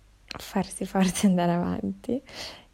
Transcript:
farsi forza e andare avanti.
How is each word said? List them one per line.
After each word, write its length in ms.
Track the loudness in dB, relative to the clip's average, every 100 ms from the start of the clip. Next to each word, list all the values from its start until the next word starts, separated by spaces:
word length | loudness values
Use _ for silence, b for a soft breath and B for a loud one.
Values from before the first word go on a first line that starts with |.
| -20 -20 -14
farsi 600 | -14 -4 -2 -2 -6 -2
forza 400 | 2 2 4 4
e 40 |
andare 240 | 4 4
avanti. 680 | 2 0 -2 -4 -6 -4 -4 -4 B B B B